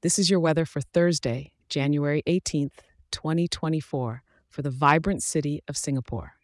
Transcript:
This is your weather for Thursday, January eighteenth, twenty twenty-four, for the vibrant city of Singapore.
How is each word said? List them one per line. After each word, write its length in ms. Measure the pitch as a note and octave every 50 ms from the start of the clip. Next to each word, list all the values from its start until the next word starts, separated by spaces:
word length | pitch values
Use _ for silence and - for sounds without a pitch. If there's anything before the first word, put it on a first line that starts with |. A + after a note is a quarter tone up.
This 180 | - F3+ - -
is 100 | G3+ E3+
your 120 | G3 F#3
weather 240 | E3 E3 D#3 D#3+ E3
for 160 | - - D3+
Thursday, 720 | C3+ - _ F3 E3+ F3 F3 D3+ - C3 A#2 B2+ C#3+ - _ _ _ _
January 520 | - D3 C3+ C#3 D3 D3 C#3+ D3 D3 D3+ - -
eighteenth, 540 | E3+ F#3 - - - D#3 C#3+ C#3 _ - _ _ _ _ - _
twenty 380 | - - - D#3 D#3 E3+ E3+ E3+
twenty-four, 760 | - - - D#3+ D#3+ D#3+ C#3+ - - C#3 B2+ A#2 A2 B2 _ _ _ _ _ _
for 120 | _ - C#3
the 60 | C#3+
vibrant 540 | B2+ C3 D3+ C#3+ D3 E3 D#3+ G3 G3 C#3 -
city 380 | - - E3 C#3+ C#3+ C#3+ D3+ - -
of 80 | D3 -
Singapore. 560 | - - C#3 C3 B2 - - G2+ - C#2 - _